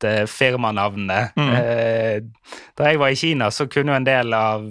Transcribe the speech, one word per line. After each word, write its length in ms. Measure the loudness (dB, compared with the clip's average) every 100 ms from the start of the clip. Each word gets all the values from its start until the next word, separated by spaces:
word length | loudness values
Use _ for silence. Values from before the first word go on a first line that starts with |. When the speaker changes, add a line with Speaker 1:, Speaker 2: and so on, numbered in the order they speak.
Speaker 1:
eh, 220 | 0 0 0
firmanavnene. 1080 | 0 0 2 -2 0 -2 -2 -2 -2 -2 -2
Speaker 2:
Mm. 180 | 0 2
Speaker 1:
Eh, 640 | 0 0 0 0 0 -2 -6 -16 -20 -20 -12 -2
da 80 | 2
jeg 120 | 4
var 80 | 2
i 60 | 2
Kina, 320 | 0 0 0
så 180 | 0 -2
kunne 180 | 0 0
jo 60 |
en 100 | 2
del 300 | 2 2 2
av, 320 | 0 0 -2 -6